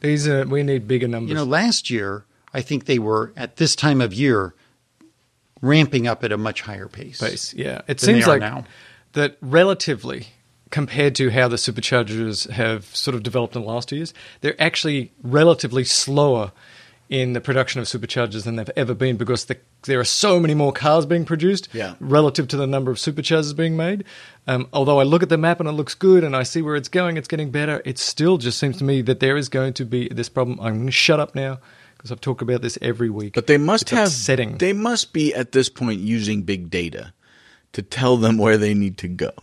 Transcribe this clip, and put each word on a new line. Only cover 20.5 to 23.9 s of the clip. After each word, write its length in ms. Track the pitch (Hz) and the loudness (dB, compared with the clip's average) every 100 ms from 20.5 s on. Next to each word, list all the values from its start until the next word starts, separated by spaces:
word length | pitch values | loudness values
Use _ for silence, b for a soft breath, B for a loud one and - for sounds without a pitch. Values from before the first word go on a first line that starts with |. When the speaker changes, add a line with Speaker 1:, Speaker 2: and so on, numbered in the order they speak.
Speaker 1:
more 180 | 151 143 | 2 0
cars 340 | - 151 160 147 | 2 4 4 4
being 180 | 170 | -2
produced 440 | 156 160 175 190 - | 0 0 0 0 -4
Speaker 3:
Yeah. 220 | 113 98 87 | -8 -8 -8
Speaker 1:
relative 480 | 135 151 147 135 131 | 2 4 4 2 -2
to 80 | 139 | -2
the 100 | 135 | -2
number 240 | 139 131 | -2 -2
of 80 | 117 | -2
superchargers 580 | 160 151 131 160 147 147 | -4 -4 0 0 0 -2
being 200 | 165 160 | -2 0
made. 280 | 170 | -2